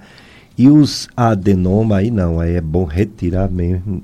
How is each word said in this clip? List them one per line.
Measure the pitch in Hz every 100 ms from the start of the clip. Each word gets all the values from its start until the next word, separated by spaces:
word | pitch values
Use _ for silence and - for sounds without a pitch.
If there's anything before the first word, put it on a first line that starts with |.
| - - - - _ -
E | 127
os | 151 143 - -
adenoma, | - 117 104 95 95 90 101 110 101
aí | 104
não, | 113 87 82
aí | 82
é | 87
bom | 80 82
retirar | 87 80 107 - 87 90 98
mesmo, | 90 85 90 95 90